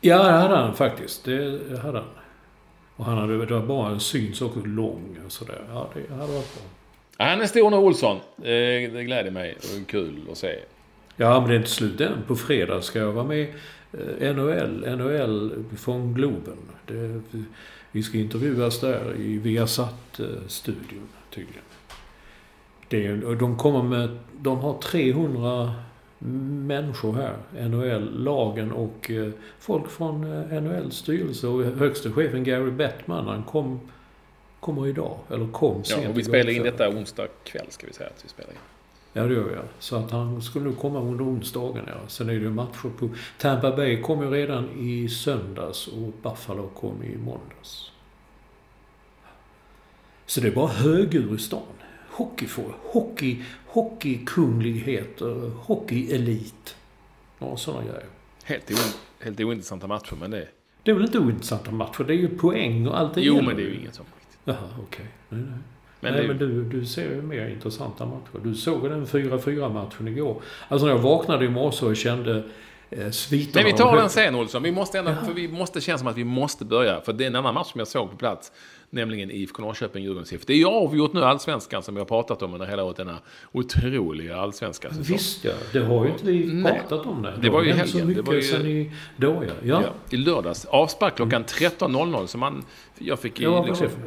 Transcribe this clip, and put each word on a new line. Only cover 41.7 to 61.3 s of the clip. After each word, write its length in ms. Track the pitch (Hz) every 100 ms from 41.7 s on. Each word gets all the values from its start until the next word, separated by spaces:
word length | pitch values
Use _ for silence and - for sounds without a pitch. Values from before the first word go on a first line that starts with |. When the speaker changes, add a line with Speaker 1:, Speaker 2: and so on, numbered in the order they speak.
| 117 107
Speaker 1:
ja. 200 | - 107
Sen 220 | - 113
är 40 |
det 60 | 113
ju 100 | 107
matcher 400 | 110 123 - 123 113
på, 100 | 117 - - -
Tampa 380 | 143 131 135 135
Bay 260 | 139 117
kom 200 | - 151
ju 60 | 139
redan 400 | 139 143 135 127 120
i 300 | 120 120 117
söndags 800 | - - 127 92 - 82 - -
och 240 | 110 113 -
Buffalo 460 | 120 113 - 98 98 -
kom 280 | 107 104
i 140 | - -
måndags. 760 | 62 62 - - - - - - - _ _ - - _ _ _ _ _ _ _ - - - _ _ - _ - _ - -
Så 160 | -
det 60 | 113
är 40 |
bara 160 | 123 139
högur 680 | 104 139 165 196 156 107 107
i 20 |
stan. 240 | - - - - - - -
Hockeyfolk, 680 | - 240 - - - - -
hockey, 540 | - 240 220 - 135 117 - - -
hockeykungligheter, 1800 | 226 226 - 147 120 - - 139 113 113 113 127 117 - - 117 101 120
hockeyelit. 1300 | 113 - 214 - 123 127 135 117 110 113 - - - - _ - - _ _
Ja, 180 | 127 127
såna 240 | - -
grejer. 220 | 113 - - - - _
Speaker 2:
Helt 280 | - 147 -
o-, 520 | 110 117 104 - _
helt 160 | 117 104
ointressanta 480 | 113 113 92 95 98
matcher, 280 | 104 - 78
men 120 | 87
det 60 | 107
är 120 | 78 _ _ _
Speaker 1:
Det 80 | -
är 40 | 208
väl 80 | 220
inte 140 | 233
ointressanta 520 | 131